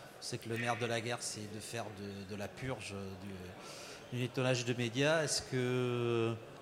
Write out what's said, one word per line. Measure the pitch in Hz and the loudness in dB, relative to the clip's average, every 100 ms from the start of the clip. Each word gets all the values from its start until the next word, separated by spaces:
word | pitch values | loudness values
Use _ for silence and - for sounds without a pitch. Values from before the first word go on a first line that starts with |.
| - - | -16 -10
c'est | - 120 | -6 -4
que | 113 | -2
le | 113 | 0
nerf | 120 113 | 2 2
de | 117 | 2
la | 117 | 2
guerre, | 113 120 | 0 -2
c'est | - 107 104 | -2 -4 -6
de | 107 | -8
faire | - 117 107 98 | -6 -4 -4 -6
de, | 101 98 95 | -6 -6 -6
de | 101 | -4
la | 101 | -6
purge, | - 131 117 98 | -4 -4 -4 -4
euh, | 98 98 95 98 95 90 - - - - - - | -6 -6 -8 -8 -8 -10 -10 -12 -12 -12 -12 -6
du, | 123 | -2
du | |
nettoyage | 123 135 127 123 | 0 2 4 4
de | 120 | 4
médias. | 123 120 120 143 160 | 2 2 4 6 6
Est-ce | 143 - | 4 0
que | - 127 123 127 123 120 117 117 113 113 - - | 0 2 4 4 4 4 4 4 4 2 -6 -14